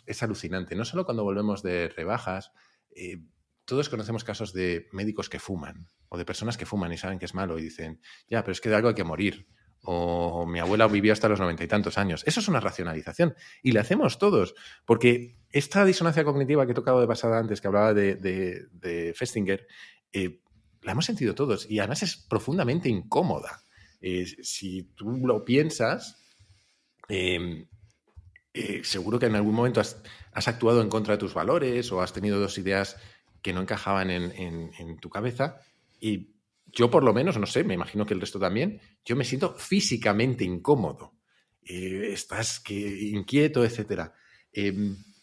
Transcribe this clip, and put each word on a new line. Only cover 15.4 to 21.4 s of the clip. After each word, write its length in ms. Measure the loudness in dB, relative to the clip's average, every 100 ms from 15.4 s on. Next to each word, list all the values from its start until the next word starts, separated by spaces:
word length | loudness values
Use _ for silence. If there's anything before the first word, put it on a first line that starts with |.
| _
esta 340 | -4 0 4 6
disonancia 380 | 4 2 2
cognitiva 420 | 2 2 4 4 4
que 60 |
he 40 | 2
tocado 260 | 4 4
de 60 | 4
pasada 320 | 2 2 2
antes, 220 | 0 -2
que 60 | 2
hablaba 260 | 4 6
de, 220 | 6 4 2
de, 500 | -2 -2 -2 -4 -12
de 420 | -10 -6 -4 -4 -4
Festinger, 520 | -4 -2 0 -2 -6 -20 -20 _ _
eh, 280 | -4 -4 -6 _ _ _ _
la 120 | -6
hemos 120 | -4 -2
sentido 300 | -2 -2
todos. 340 | 0